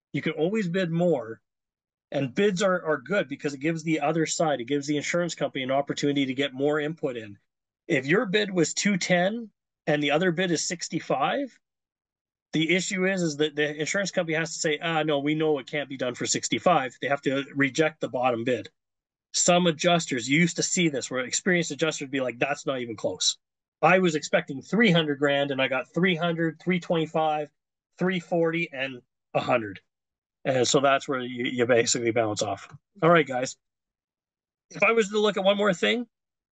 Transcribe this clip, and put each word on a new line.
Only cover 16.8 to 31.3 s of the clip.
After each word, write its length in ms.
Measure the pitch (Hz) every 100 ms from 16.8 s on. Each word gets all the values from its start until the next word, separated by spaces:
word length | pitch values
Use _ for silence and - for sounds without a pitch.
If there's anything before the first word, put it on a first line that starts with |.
| 127 -
They 80 | 127
have 120 | 139
to 200 | 143 135 135
reject 460 | 139 135 135 160 -
the 80 | 127
bottom 380 | 123 127 113 120
bid. 240 | 117 101 _ _ _ _ _ _
Some 340 | - - 180 175
adjusters, 600 | 143 175 170 - 127 123
you 100 | 151
used 160 | 170 -
to 80 |
see 240 | - 185 165
this, 240 | 131 -
where 140 | 127 123
experienced 460 | - 190 175 165
adjusters 340 | 135 160 - 139
would 60 |
be 100 | 135
like, 180 | 127 120
"That's 260 | 139 143 147
not 140 | 131
even 160 | 120 107
close. 420 | 113 - - - _ _ _ _
I 180 | 156 185
was 160 | 180 151
expecting 460 | - 185 - 131
three 300 | - 196 233
hundred 280 | 170 151 135
grand 320 | 143 143 143
and 100 | 135
I 60 | 131
got 260 | 131 -
three 220 | 170 190 160
hundred, 460 | 175 165 165 160
three 160 | 175 185
twenty-five, 680 | - 170 156 160 156 151 147 _ _ _ _ -
three 220 | 180 185
forty, 480 | - 170 165 165 160
and 300 | 131 135 123 - _ _
a 80 | 143
hundred." 400 | 135 127 104 90 _ _ _ _ _ _ 143
And 200 | 131 117
so 140 | 139
that's 300 | 139 135 -
where 100 | 131
you, 240 | 123